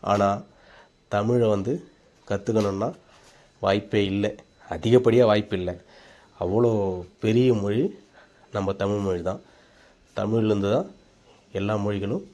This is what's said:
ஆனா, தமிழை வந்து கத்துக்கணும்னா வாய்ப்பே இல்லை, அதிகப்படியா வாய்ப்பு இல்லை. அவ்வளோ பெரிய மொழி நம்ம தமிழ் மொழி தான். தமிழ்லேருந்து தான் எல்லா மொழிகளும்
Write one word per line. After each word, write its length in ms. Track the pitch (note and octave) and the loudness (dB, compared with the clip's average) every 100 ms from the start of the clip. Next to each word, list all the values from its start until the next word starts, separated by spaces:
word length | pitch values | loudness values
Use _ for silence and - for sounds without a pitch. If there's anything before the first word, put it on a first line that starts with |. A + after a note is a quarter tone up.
ஆனா, 420 | G2 G2+ G2+ G#2 - _ - - - _ _ | 0 2 2 0 -6 _ -20 -20 -20 _ _
தமிழை 400 | G#2 G#2+ B2 A2+ | -4 0 2 2
வந்து 400 | G#2 G2 E3 - _ _ _ - | 0 -2 -6 -8 _ _ _ -8
கத்துக்கணும்னா 680 | G2+ G2 A2+ G#2 G2 A#2 - _ - - _ _ _ | -6 0 0 0 -2 -4 -6 _ -20 -20 _ _ _
வாய்ப்பே 460 | G2 G2+ G2+ G#2+ G2+ | 0 0 0 -2 0
இல்லை, 300 | G2 G2+ - - _ - | 0 -2 -4 -20 _ -12
அதிகப்படியா 560 | D#2 A#2 B2 A2+ A#2 A#2 | -6 4 4 6 4 6
வாய்ப்பு 320 | G#2 G#2 F#2+ | 4 0 -4
இல்லை. 180 | F2+ E2+ - - - - _ - | -4 -8 -14 -20 -20 -20 _ -8
அவ்வளோ 640 | F2+ G#2 A#2+ A2 G2 F2+ F2 _ | -2 2 2 0 -2 -6 -12 _
பெரிய 340 | A2 A2+ B2+ | 0 2 4
மொழி 460 | A2+ G2+ G#2+ F3 - _ - - _ _ | 2 0 -2 -2 -6 _ -20 -20 _ _
நம்ம 220 | G#2 F#2+ | -4 -4
தமிழ் 260 | G2 G2 G#2 | -2 -2 -2
மொழி 220 | G2 F2+ | -2 -2
தான். 200 | F2 G#2+ - _ _ _ - _ _ - | -4 -8 -12 _ _ _ -20 _ _ -6
தமிழ்லேருந்து 560 | G#2 A2 A2 G2+ G2 | -2 0 0 0 0
தான் 200 | A#2+ G3 - _ _ _ _ _ | -2 -4 -14 _ _ _ _ _
எல்லா 240 | - G2+ G#2+ | -6 -4 -2
மொழிகளும் 500 | G2+ G2+ G2+ D3+ - | -4 -4 -6 -8 -10